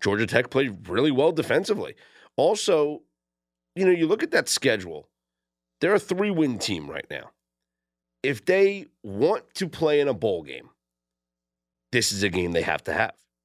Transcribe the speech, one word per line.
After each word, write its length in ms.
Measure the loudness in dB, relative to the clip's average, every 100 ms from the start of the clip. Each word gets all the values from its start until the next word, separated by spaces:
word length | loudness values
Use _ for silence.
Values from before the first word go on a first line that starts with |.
Georgia 260 | -2 0 0
Tech 220 | 0 0
play 200 | 0 -2 -4 -4
really 220 | 0 2
well 200 | 2 2
defensively. 640 | 0 0 0 0 -4 -6 -12 -20 -20 -10 0
Also, 680 | 0 2 2 2 2 -4 -14 _ _ _ _ _ _ 0
you 100 | 2
know, 60 |
you 160 | 4 2
look 160 | 0
at 80 | 0
that 180 | -2 0
schedule. 580 | 0 0 0 -4 -14 -16 _ _ _ _ _ _ _
They're 140 | 2 2
a 40 |
three-win 600 | 0 -2 0 2 0 0
team 300 | -4 -6 -6
right 160 | -12 -10
now. 220 | -12 -12 _ _ _ _ _ _ _ _ _
If 220 | -4 -2 2
they 420 | 4 4 2 -8 _
want 500 | -10 0 0 0 -4 -8
to 140 | -6
play 320 | -2 2 4
in 80 | 2
a 40 |
bowl 300 | 0 0 -2
game, 260 | -6 -14 -18 _ _ _ _ _ _ _ _ _ _ _ _
this 180 | -2 0
is 100 | 0
a 60 | 0
game 220 | 0 -2
they 100 | 0
have 220 | -2 -4 -4
to 80 |
have 220 | -2 -2 -6 _ _